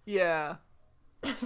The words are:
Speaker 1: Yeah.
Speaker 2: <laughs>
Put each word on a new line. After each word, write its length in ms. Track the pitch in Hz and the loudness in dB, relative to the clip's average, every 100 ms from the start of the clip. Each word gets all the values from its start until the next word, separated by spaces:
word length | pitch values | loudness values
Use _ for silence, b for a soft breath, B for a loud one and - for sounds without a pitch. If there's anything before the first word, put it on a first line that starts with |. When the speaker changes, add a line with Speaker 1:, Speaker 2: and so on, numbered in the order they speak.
| - | -2
Speaker 1:
Yeah. 500 | 202 175 160 151 - _ - - _ - _ | 2 4 2 -2 -8 _ -20 -20 _ -20 _
Speaker 2:
<laughs> 120 | 277 - | -10 -8